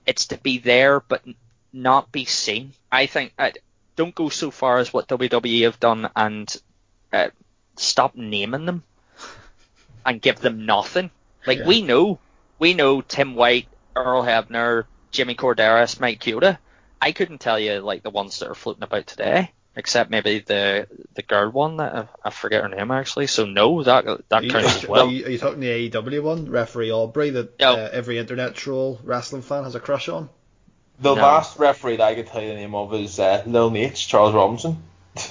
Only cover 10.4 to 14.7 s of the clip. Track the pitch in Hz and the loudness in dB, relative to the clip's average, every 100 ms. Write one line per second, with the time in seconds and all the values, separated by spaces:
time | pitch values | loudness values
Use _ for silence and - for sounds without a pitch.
10.4 | 123 110 110 104 101 180 185 - _ _ | -2 -2 0 0 0 -4 -6 -10 _ _
11.4 | - 131 160 214 175 123 196 175 _ _ | -2 0 2 2 4 2 2 0 _ _
12.4 | _ _ 165 180 139 139 - - 135 120 | _ _ 2 4 2 2 -2 -2 -2 2
13.4 | 120 123 - _ _ - 127 127 123 113 | 4 2 -2 _ _ -4 0 0 2 0
14.4 | 110 117 117 | 0 -2 0